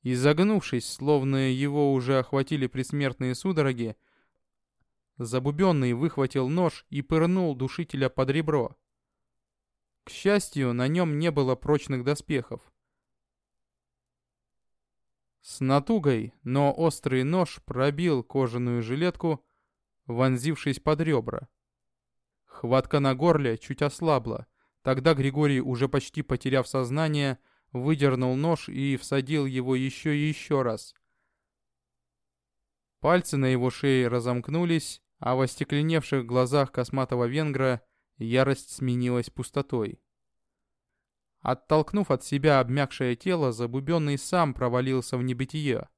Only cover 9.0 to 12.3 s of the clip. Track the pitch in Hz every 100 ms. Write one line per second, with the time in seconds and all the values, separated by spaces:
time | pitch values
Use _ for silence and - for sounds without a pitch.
9 | _ _ _ _ _ _ _ _ _ _
10 | - - 190 202 - 147 127 120 127 170
11 | 170 147 165 143 131 127 - 147 - 131
12 | 123 147 -